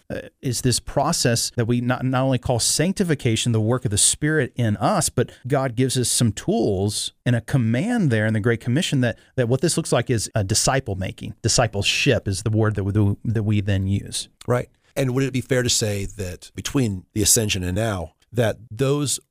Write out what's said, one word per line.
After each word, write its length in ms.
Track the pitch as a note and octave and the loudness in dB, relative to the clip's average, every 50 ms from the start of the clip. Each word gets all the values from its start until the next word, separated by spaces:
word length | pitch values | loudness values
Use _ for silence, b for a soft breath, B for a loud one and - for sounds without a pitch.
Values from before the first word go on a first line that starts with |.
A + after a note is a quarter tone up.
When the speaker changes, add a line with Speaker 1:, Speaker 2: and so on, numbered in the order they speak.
| b b | b b
Speaker 1:
uh, 120 | - - - - _ - | -10 -10 -10 -14 _ -8
is 200 | - C3 A#2 - | -6 -6 -4 0
this 180 | - B2+ A#2+ - | 0 0 0 0
process 680 | - - - C#3+ C#3 D3+ E3+ - - C3 A#2 A2+ - - - | -4 -4 -2 0 0 0 0 0 2 2 2 0 -2 -4 -2
that 100 | - A#2 | -2 0
we 140 | A2 B2 A#2+ | 0 0 0
not, 240 | A#2+ A#2+ B2+ - B2+ | 0 -2 -2 0 0
not 200 | C3 C3 B2+ C3 | 0 0 2 2
only 160 | C3+ C3 A#2+ | 2 0 0
call 200 | - - B2+ A2+ | 0 0 0 0
sanctification, 920 | - - - - D3+ F#3 G3 - G3 E3+ D3+ - - B2 A2+ - - B2+ | 0 0 0 0 0 0 0 0 0 0 0 0 2 0 0 2 2 2
the 100 | A2+ A2 | 2 2
work 240 | G#2+ A2 B2 B2 - | 2 2 0 0 0
of 60 | A#2 | -2
the 60 | G#2 G2+ | 0 2
Spirit 520 | - - - - D3+ D3+ D#3 D#3 B2+ A#2+ - | 2 2 2 2 0 0 2 2 0 0 -2
in 200 | - A#2+ A2 G#2 | -2 0 0 0
us, 320 | - A2 D#3+ G#3+ F3 - - | 2 0 0 2 2 0 -2
but 220 | - - A#2 - - - - | 0 -2 -2 -2 -4 -12 -6
God 280 | B2 C#3+ C#3 C3 C#3 A2+ | -2 -2 0 0 -2 0
gives 220 | A#2 C3 B2+ - | 0 0 0 0
us 120 | C3 A#2+ - | 0 0 0
some 220 | - - B2+ A2+ - | 2 2 2 2 0
tools 800 | - - - G#3 A#3 - A#2 G2 F#2 G2 G#2+ - - - - _ _ - | -2 -2 -2 0 0 2 0 0 0 0 -2 -2 -4 -8 -8 _ _ -2
and 100 | B2 A#2+ | 0 0
a 60 | A#2 | 0
command 680 | - - - C3+ A#2 A2+ A2+ B2 F#3 A#3 B3 A#3 F#3+ C#3 | -2 0 0 0 2 2 0 0 0 0 0 0 2 2
there 160 | A2+ G#2+ G#2+ | 2 2 2
in 80 | A2 A2 | 2 0
the 60 | A2 | 0
Great 180 | G2 A#2+ A#2 A2 | 2 0 0 0
Commission 400 | - B2 A#2+ - F#3+ - D#3 C3+ | 0 -2 0 0 0 0 0 0
that, 160 | B2 A#2 - b b b b | 0 0 -2 b b b b
that 120 | - B2 | -2 0
what 140 | A2+ C3 B2+ | 0 0 0
this 160 | - E3 - | 0 0 0
looks 140 | E3 D#3 - D#3 | 0 -2 0 0
like 160 | B2+ A#2 - | 0 0 0
is 200 | B2+ A2 - - - | -2 -2 -2 -4 -4
a 80 | A2+ G2+ | -4 -2
disciple 520 | F#2+ G#2+ - - - C3 C3+ - - G2 | 0 0 0 2 2 0 0 -2 -4 -6
making. 400 | F#2 F#2 - - - - - - _ - | -6 -6 -8 -8 -10 -12 -12 -10 _ -2
Discipleship 840 | A2 - - B2 G#2 - G2+ F#2+ - - - - C#3+ A#2 F#2+ - | 0 2 2 2 2 2 -2 -2 0 0 2 2 2 2 2 2
is 140 | G#2 G2 - - | -2 -4 -2 -2
the 60 | A2 | 0
word 260 | G#2+ G#2+ A2 G#2+ G#2 | 0 2 2 2 0
that 80 | G#2 F#2+ | 0 -2
we, 320 | G2+ F#2+ G#2+ G#2 G2+ G2+ - - | 0 2 4 4 2 2 0 -2
that 200 | C3 G#2+ A2+ G#2 | -2 -2 0 0
we 180 | G#2+ G#2+ G#2 | 0 0 0
then 260 | G2 G#2 G2 F#2+ F#2+ | 2 0 0 0 0
use. 400 | G2 G2+ - - - A2+ - - - _ - - | 0 -2 -2 -4 -6 -8 -8 -10 -10 _ -12 -4
Speaker 2:
Right. 220 | - A#2+ B2 - - b b b b b | -2 -2 -2 -2 -6 b b b b b
And 180 | - C#3 B2+ B2 | -2 0 0 0
would 100 | C3+ C3+ | 0 -2
it 80 | C3 B2 | 0 -2
be 80 | B2+ | -4
fair 200 | - - C3+ B2+ B2 | -2 0 0 0 2
to 60 | A#2+ | 2
say 360 | - - A#2+ G#2 G2+ G2+ G2 - - | 0 0 0 -2 -2 -4 -6 -6 -8
that 340 | - - F2+ E2+ - - - - | -8 -8 -8 -8 -12 -14 -16 -12
between 500 | - - - - C#3+ B2 A2 G2 F#2 - _ - | -10 -8 -2 0 0 0 0 -2 -4 -8 _ -2
the 80 | G#2+ | 0
ascension 420 | G2 - - A#2+ A2 G#2 - G2 F2+ | 2 4 4 2 2 0 -2 -2 -2
and 120 | F2+ F2+ | -2 -2
now, 380 | G2 A2+ A2+ G2+ F2+ E2 - _ _ _ _ | 0 -2 -2 -2 -4 -6 -10 _ _ _ _
that 280 | - A#2 A#2 G#2+ - - - - | -2 0 0 0 0 -4 -10 -14
those 520 | G#2+ A2 C3+ C3+ C#3+ D3 D3 C3 - - _ _ | -4 -2 0 0 0 0 0 -2 -4 -6 _ _